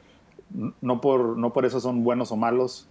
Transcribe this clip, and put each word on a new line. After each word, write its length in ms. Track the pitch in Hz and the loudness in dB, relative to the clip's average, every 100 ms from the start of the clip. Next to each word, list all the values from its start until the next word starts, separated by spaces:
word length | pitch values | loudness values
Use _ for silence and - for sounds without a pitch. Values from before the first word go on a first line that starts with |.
| - - _ - - - | -20 -20 _ -20 -14 -8
n-, 160 | 107 - | -8 -6
no 200 | 127 120 | -2 0
por, 360 | 139 131 117 117 | 2 2 2 0
no 160 | 117 | -2
por 140 | 131 127 | 0 0
eso 120 | 127 | 0
son 240 | 123 120 | -2 0
buenos 300 | 120 120 113 | 2 0 -2
o 40 | 107 | -2
malos, 520 | 117 123 127 - - | 0 2 0 -4 -14